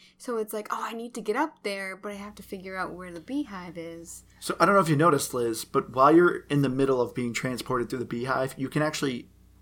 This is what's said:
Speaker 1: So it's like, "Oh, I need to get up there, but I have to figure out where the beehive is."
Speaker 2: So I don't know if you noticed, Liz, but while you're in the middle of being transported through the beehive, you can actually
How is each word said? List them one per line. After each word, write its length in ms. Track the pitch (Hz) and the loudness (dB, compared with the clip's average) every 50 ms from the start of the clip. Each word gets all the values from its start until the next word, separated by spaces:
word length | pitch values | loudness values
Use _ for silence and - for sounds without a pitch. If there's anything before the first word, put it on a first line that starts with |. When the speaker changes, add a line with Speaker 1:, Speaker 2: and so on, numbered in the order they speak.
| _ _ _ | _ _ _
Speaker 1:
So 200 | _ - - 240 | _ -10 -6 -6
it's 160 | 220 214 214 - | -4 -4 -6 -6
like, 160 | 214 208 - | -8 -8 -6
"Oh, 80 | - - | -6 -6
I 120 | - 220 226 | -6 -6 -8
need 200 | 226 233 240 - | -8 -10 -10 -10
to 60 | 240 | -6
get 140 | 202 208 208 | -4 -2 0
up 300 | 254 311 311 - _ - | 0 0 -2 -4 _ -8
there, 320 | 208 196 196 196 190 190 | -6 -6 -4 -6 -8 -8
but 160 | 190 202 208 202 | -10 -12 -12 -12
I 20 | |
have 220 | 196 202 208 208 | -12 -12 -14 -16
to 60 | - 196 | -18 -16
figure 320 | - 202 190 180 190 190 | -14 -12 -12 -12 -10 -8
out 180 | 185 180 156 165 | -6 -6 -6 -8
where 160 | 175 180 180 170 | -10 -12 -12 -14
the 60 | 170 | -14
beehive 560 | 160 - 262 285 294 214 202 185 180 180 160 | -10 -6 -4 -4 -4 -6 -8 -12 -12 -12 -12
is." 460 | 175 160 170 165 165 165 175 - - - _ _ _ | -12 -12 -12 -12 -14 -14 -16 -18 -18 -20 _ _ _
Speaker 2:
So 160 | - - - - | -6 -4 0 4
I 40 | 165 | 4
don't 120 | 180 202 | 6 6
know 40 | 196 | 6
if 80 | 180 160 | 6 6
you 60 | 151 | 4
noticed, 400 | 139 160 175 - - - - - | 4 6 6 6 4 2 0 -2
Liz, 300 | 123 120 117 113 113 - | -2 -2 -2 -2 -4 -6
but 260 | - - 139 135 - 120 | -2 0 0 0 0 4
while 220 | 127 135 147 160 | 6 8 8 10
you're 300 | 170 175 175 - - - - | 10 8 6 4 0 -4 -2
in 140 | 147 143 139 | 0 2 2
the 60 | 127 | 2
middle 320 | 127 135 135 135 135 123 | 2 2 2 2 2 2
of 160 | 120 - - | 0 0 -2
being 160 | 139 123 120 113 | -4 -4 -4 -4
transported 560 | - - 131 127 110 - - 127 123 120 110 | -4 -4 -4 -4 -6 -4 -2 -2 -2 -2 -2
through 80 | 135 127 | -4 -6
the 60 | 117 | -6
beehive, 500 | - 123 117 120 135 131 131 131 127 - | -4 -6 -4 -2 -2 -2 -2 -2 -4 -4
you 120 | - 135 135 | -6 -6 -4
can 120 | - 151 | -2 0
actually 480 | 151 156 151 - 156 139 123 117 - - _ _ _ _ _ _ | 0 0 -2 -2 -2 -4 -4 -4 -8 -14 _ _ _ _ _ _